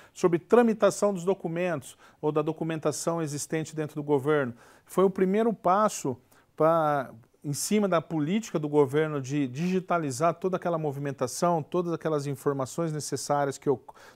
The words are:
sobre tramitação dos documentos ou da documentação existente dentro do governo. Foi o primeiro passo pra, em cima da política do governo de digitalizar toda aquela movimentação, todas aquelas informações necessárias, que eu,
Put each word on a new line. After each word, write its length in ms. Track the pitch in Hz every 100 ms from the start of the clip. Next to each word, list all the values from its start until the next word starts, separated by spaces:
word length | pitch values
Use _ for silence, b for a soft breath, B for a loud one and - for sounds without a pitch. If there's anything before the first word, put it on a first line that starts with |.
| B
sobre 240 | - 185 165
tramitação 760 | - 226 233 220 202 - 208
dos 100 | 190
documentos 720 | 175 190 175 165 180 156 - - b b
ou 100 | 151
da 120 | 151
documentação 800 | 151 156 165 160 156 143 - 170
existente 520 | 156 143 - 160 156
dentro 220 | 156 151 151
do 80 |
governo. 500 | 143 147 135 151 127 117 B B
Foi 220 | _ - 190
o 40 |
primeiro 420 | 190 185 202 226
passo 640 | 202 180 190 214 - 147 123 b b b -
pra, 540 | 156 165 151 147 120 117 - _
em 100 | 151
cima 340 | 143 - 214 202
da 140 | 170
política 560 | - 160 147 214 - 170
do 100 | 151
governo 540 | 147 139 143 156 147
de 260 | 127 147 131
digitalizar 840 | 127 180 185 180 175 151 123 165
toda 240 | 160 190 180
aquela 220 | 175 165
movimentação, 800 | 156 139 143 131 127 - 175 170
todas 320 | - 180 175
aquelas 320 | 160 160 151 143
informações 640 | 135 147 139 127 - 165
necessárias, 680 | 151 - 135 - 143 143 -
que 100 | 147
eu, 120 | 123 - B B